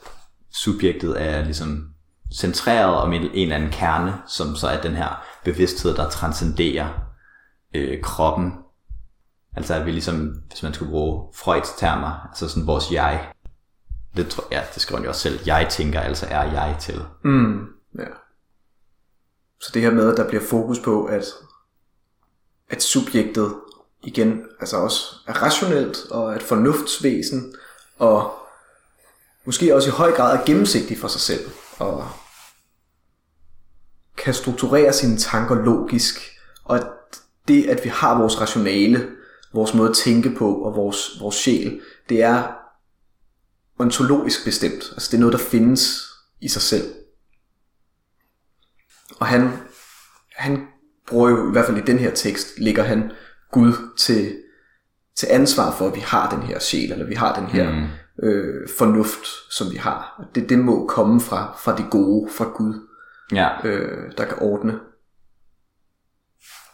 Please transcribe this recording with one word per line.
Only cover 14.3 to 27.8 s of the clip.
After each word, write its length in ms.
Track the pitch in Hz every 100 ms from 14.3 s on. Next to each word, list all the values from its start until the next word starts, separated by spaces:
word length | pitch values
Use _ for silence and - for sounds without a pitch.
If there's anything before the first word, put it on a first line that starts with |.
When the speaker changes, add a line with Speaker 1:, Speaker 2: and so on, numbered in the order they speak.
| - -
Speaker 1:
ja, 120 | 67 64
det 80 | -
skriver 160 | - -
han 40 |
jo 60 | 57
også 120 | 67
selv. 180 | 78 65 -
Jeg 220 | 78 80
tænker, 280 | - 76 76
altså 240 | - 73 87
er 140 | 76
jeg 340 | 73 76 76 76
til. 220 | - 73 76 -
Speaker 2:
Mm, 420 | 147 135 113 101 101 - _ -
ja. 60 | - - _ _ _ _ _ _ _ _ _ _ _ _ _ _
Så 100 | -
det 80 | 120
her 100 | 113
med, 200 | 113 110
at 60 | 113
der 100 | 107
bliver 160 | 107 -
fokus 300 | 117 110 117
på, 260 | - 104 -
at, 180 | 104 - - - _ _ _ _ _ _ _ _ _ _ _ -
at 140 | -
subjektet 720 | - 135 - 117 107 113 104 104 - - _ _
igen, 380 | - - 110 110 - -
altså 180 | - 98
også 220 | 101 - - - -
er 60 |
rationelt, 640 | 113 131 151 190 147 127 - -
og 240 | 117 110 107
et 80 |
fornuftsvæsen, 1120 | - 113 123 151 - - 139 117 - 135 - - - -